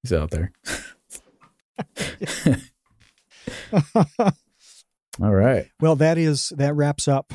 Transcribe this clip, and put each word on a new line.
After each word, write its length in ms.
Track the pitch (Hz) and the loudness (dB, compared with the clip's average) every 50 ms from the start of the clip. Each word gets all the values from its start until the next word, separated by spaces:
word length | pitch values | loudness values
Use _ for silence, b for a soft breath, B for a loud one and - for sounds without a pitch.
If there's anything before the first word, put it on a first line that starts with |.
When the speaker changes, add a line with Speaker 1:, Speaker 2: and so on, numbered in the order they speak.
| - | -4
Speaker 1:
He's 120 | 120 110 | -2 -2
out 160 | 80 76 80 | -2 -2 -2
there. 220 | - 80 85 98 _ _ _ B B B B B B B _ _ - - _ _ _ _ _ _ _ _ _ _ _ - - _ _ - 175 139 - - 110 - - - - | -4 -4 -4 -6 _ _ _ B B B B B B B _ _ -18 -18 _ _ _ _ _ _ _ _ _ _ _ -14 -14 _ _ -10 -8 -8 -8 -10 -8 -8 -8 -2 0
<laughs> 100 | 156 131 - - - _ _ _ _ _ _ _ _ _ _ _ _ _ - - - - - - - - 196 143 - _ 226 180 - _ - 226 196 - _ _ _ b b b b b b b _ _ _ _ _ - - - | 0 0 0 -4 -14 _ _ _ _ _ _ _ _ _ _ _ _ _ -16 -14 -14 -14 -14 -12 -2 0 0 0 2 _ 2 2 2 _ 0 0 0 0 _ _ _ b b b b b b b _ _ _ _ _ -8 -2 0
All 120 | 107 104 | 2 4
right. 340 | 95 101 123 135 98 - _ _ _ | 4 4 4 2 0 -2 _ _ _
Speaker 2:
Well, 160 | 160 160 160 | 2 2 4
that 220 | 135 156 160 165 165 | 4 4 2 4 2
is, 320 | 165 156 147 135 - - - | 2 0 0 0 -4 -6 -2
that 180 | 147 139 143 151 | -2 0 0 2
wraps 340 | 147 147 143 147 - - - | 2 2 0 0 -2 0 0
up 240 | 139 135 - _ - | 0 0 -2 _ -16